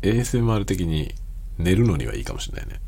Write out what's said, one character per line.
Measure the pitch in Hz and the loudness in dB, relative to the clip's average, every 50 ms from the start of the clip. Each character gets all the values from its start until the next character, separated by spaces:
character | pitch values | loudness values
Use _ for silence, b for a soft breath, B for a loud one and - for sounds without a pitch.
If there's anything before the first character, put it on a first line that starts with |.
エ | - 98 | 2 4
ー | 107 117 | 2 2
エ | 120 | 2
ス | - - | 2 2
エ | 123 | 2
ム | 117 117 110 | 4 4 2
ア | |
ー | 107 | 2
ル | 98 | 2
的 | - 98 90 90 | 0 0 0 0
に | 82 80 78 71 - - - - - - - - - - | 0 0 0 0 -2 -6 -10 -10 -10 -10 -10 -10 -10 -6
寝 | - 82 87 95 | 0 2 4 4
る | 98 120 | 6 6
の | 113 90 | 4 4
に | 71 60 | 2 0
は | 57 53 | -2 -4
い | - | -4
い | - | -6
か | - 50 | -6 -6
も | - | -6
し | - - | -6 -8
れ | - | -8
な | - 50 | -8 -8
い | |
ね。 | - - - - | -8 -8 -8 -10